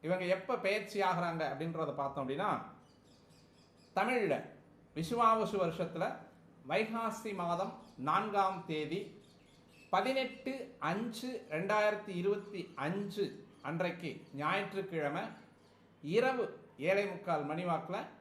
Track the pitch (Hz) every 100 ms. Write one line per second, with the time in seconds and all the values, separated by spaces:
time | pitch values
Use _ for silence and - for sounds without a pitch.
0 | 156 185 180 180 - 247 190 214 - 208
1 | 190 170 175 165 151 139 165 160 151 143
2 | 139 139 131 143 202 135 - - - -
3 | - - - - - - - - - -
4 | 214 254 196 127 - - - - - -
5 | 165 240 226 226 208 202 170 165 170 165
6 | 208 269 - - - - 131 175 220 226
7 | 226 214 226 190 175 170 208 - - -
8 | 135 175 214 202 190 180 170 156 151 175
9 | 208 - - - - - - - - 185
10 | 247 269 254 - - 262 - - 147 190
11 | 233 226 254 247 - 151 196 214 214 208
12 | 208 180 180 202 - 185 - - 143 196
13 | 202 - 190 - - - 135 165 180 170
14 | 165 - - 139 151 190 202 196 185 165
15 | 147 156 226 - - - - - - -
16 | 147 190 254 254 208 - - - 147 196
17 | 202 180 - 160 147 160 180 160 - 190
18 | 277 -